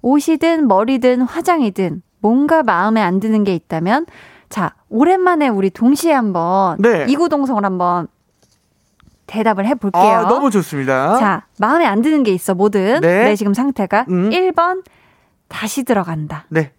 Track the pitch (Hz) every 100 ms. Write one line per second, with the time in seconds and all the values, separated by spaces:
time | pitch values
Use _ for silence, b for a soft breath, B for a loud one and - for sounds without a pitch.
0 | 240 294 285 320 330 330 277 190 226 269
1 | 254 254 254 330 330 339 240 185 185 180
2 | - _ 208 247 294 320 247 175 202 220
3 | 196 185 220 220 202 175 _ 160 170 247
4 | 339 B B B B - 170 _ _ 226
5 | 311 381 359 339 285 208 190 - 226 285
6 | 330 285 220 175 165 190 190 160 214 208
7 | 151 285 339 294 269 233 202 185 175 175
8 | 165 _ _ _ _ _ _ _ _ _
9 | _ _ - 214 220 196 202 269 202 175
10 | 202 226 208 247 277 202 170 147 135 131
11 | 139 226 220 175 - _ 214 302 311 202
12 | 247 311 240 185 - 185 208 208 190 269
13 | 165 185 220 208 208 202 277 262 196 202
14 | 247 180 196 339 370 339 339 370 370 b
15 | b b b b _ - 214 - 254 220
16 | 170 160 151 151 - 160 147